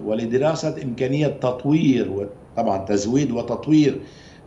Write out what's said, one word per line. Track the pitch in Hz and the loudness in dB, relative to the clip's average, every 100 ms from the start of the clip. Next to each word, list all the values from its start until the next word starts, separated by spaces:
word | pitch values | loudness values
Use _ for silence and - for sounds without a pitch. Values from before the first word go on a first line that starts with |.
ولدراسة | 107 113 113 123 151 160 156 - | -4 -2 0 0 0 0 -4 -4
إمكانية | 139 117 131 147 143 | -6 -4 -2 0 0
تطوير | - 127 127 139 160 151 123 95 98 101 - - - | 0 -2 -2 2 4 4 2 0 -4 -6 -10 -12 -4
وطبعًا | 113 95 | -2 -2
تزويد | 95 101 104 135 131 | 0 0 0 0 0
وتطوير، | 117 113 113 147 156 147 - - - - - | -2 -4 -4 4 4 4 2 -8 -20 -20 -16